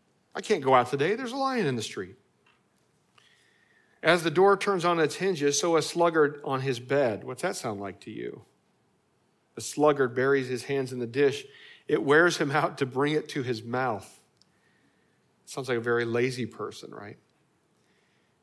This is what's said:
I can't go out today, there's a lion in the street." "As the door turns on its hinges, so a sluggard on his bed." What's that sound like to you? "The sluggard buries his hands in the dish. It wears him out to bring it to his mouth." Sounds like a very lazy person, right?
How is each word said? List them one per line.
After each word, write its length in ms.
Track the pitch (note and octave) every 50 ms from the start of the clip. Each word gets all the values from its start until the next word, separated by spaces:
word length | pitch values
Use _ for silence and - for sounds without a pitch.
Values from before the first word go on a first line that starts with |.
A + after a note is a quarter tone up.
| _ _ _ _ _ _
I 80 | - G3
can't 220 | G3 - G#3 D#3+
go 120 | C3 C3+ C3+
out 160 | B2 A#2+ -
today, 260 | C#3+ C3+ D3 F3+ A3
there's 160 | B3 C4 A3+
a 40 | C4
lion 300 | C#4 C4+ C4+ C4 A#3+ F#3
in 80 | C#3 B2+
the 80 | A2+
street." 320 | G#2 - - G#2+ F#2 F2+ G2 _ _ _ _ _ _ _ _ _ _ _ _ _ _ _ _ _ _ _ _ _ _ _ _ _ _ _ _ _ _ _ _ _ _ _ _ -
"As 200 | - D#3+ F3 F3
the 80 | D#3+ E3
door 260 | C#3+ F3+ F#3+ G3 G3
turns 280 | G3 - G#3 G3 F3 D#3
on 140 | F3 E3+ E3
its 180 | D#3 D3 -
hinges, 420 | - F#3 G3 F3+ C#3+ C#3+ C#3+ C#3+ -
so 180 | - E3+ E3
a 60 | D#3
sluggard 580 | D3 - - E3+ E3+ F3 D#3+ D#3+ D3+ C#3+ D3 - -
on 160 | D3 C3+ B2+
his 180 | C3 C#3 B2 A#2
bed." 460 | B2 B2 C#3 C#3+ C3+ A#2 G#2 F#2 G2+
What's 180 | C3 B2+ -
that 140 | - F#3 G3
sound 240 | - - A#2+ G2+ G2
like 200 | G2+ G2 F#2 -
to 100 | - -
you? 320 | A2 A#2 - A2+ - - - _ _ _ _ _ _ _ _ _ _ _ _ _ _ _ _ _ _ _ _ _ -
"The 40 | -
sluggard 540 | - - - C#3+ D3 D3+ C#3+ C#3 C3 A#2+ A#2+
buries 340 | B2 C3 C#3 C#3 C#3 B2+ B2
his 160 | B2+ A#2 -
hands 260 | - C#3 C3+ C3 B2
in 100 | C3 B2
the 60 | A#2+
dish. 380 | A#2 A#2 C#3 C#3+ C3+ - - - - - - - - - - _
It 160 | - D3 -
wears 360 | G#2+ C#3 D3 D#3+ F3 F3 D3+ -
him 120 | D#3+ C#3+
out 280 | C#3 D3+ D#3 F3+ D#3+ -
to 80 | C#3+
bring 260 | B2 A#2+ C3 C#3+ D3
it 160 | D#3 D#3 - -
to 120 | - D3
his 200 | A#2+ B2 A#2+ A2
mouth." 580 | A2 A#2 B2 B2+ C3 B2 A2 F#2+ - - - - _ _ _ _ _ _ _ _ _ _ _ _ _ _ _ _ _ _ _ _ _ _ _ _ _
Sounds 240 | - - C#3+ C3 C3
like 100 | B2 A#2
a 40 |
very 240 | A2+ A#2+ A#2 A#2 A#2+
lazy 400 | A#2 A#2 A#2+ B2 C3 B2 B2+ A2+
person, 480 | A2 - - G#2+ A#2 - - - - -
right? 240 | - G2+ G#2 - _ _ _ _ _ _ _ _ _ _ _ _ _ _ _ _ _ _ _ _ _ _ _ _ _